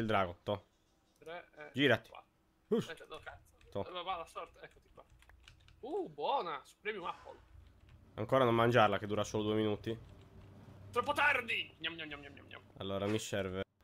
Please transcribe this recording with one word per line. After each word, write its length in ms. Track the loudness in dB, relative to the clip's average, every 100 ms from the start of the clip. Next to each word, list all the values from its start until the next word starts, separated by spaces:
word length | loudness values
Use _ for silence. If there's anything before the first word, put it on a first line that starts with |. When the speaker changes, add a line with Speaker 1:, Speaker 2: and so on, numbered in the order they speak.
Speaker 1:
il 60 | 2
drago, 320 | 2 2 -2
to. 240 | -4 -4 -6 _ _ _ _ _
Speaker 2:
Tre 320 | -16 -16 -16 -18
e 140 | -10
Speaker 1:
Girati. 340 | 0 2 2 0
Speaker 2:
qua. 160 | -20 -20 _ _ _ _
Speaker 1:
Uff. 100 | -2 -2
Speaker 2:
Aspetta, 160 | -10 -14
no, 120 | -16
cazzo. 360 | -16 -18 -20 _ -12
Speaker 1:
To. 120 | -8
Speaker 2:
Dove 200 | -8 -6
va 140 | -6 -6
la 80 |
sorte? 360 | -8 -12 -14 -16
Eccoti 280 | -20 -20 _
qua. 120 | -20 -20 -20 -20 -20 -20 -20 -20 -14
Uh, 280 | -6 -4 -4
buona! 520 | -4 0 0 0 -6
Su 120 | -8 -8
Premium 240 | -6 -4 -6
Apple. 320 | -8 -14 -20 -20 -20 -20 -20 -20 -20 -14
Speaker 1:
Ancora 300 | -8 2 4
non 100 | 6
mangiarla, 440 | 6 6 8 6 4
che 80 | 0
dura 180 | -2
solo 200 | -2 0
due 100 | 2
minuti. 420 | 2 2 0 -4 -8 -10 -20 -20 -20 -20 -20 -20 -20 -4
Speaker 2:
Troppo 220 | -2 0
tardi! 640 | 2 4 4 0 -4 -4 -8
Gnam, 140 | -8
gnam, 140 | -8 -8
gnam, 120 | -10
gnam, 120 | -14
gnam, 120 | -18 -18
gnam. 160 | -18 -18 -10
Speaker 1:
Allora, 280 | -4 -2 0
mi 120 | 0
serve 440 | -2 -2 -2 -4 -6 _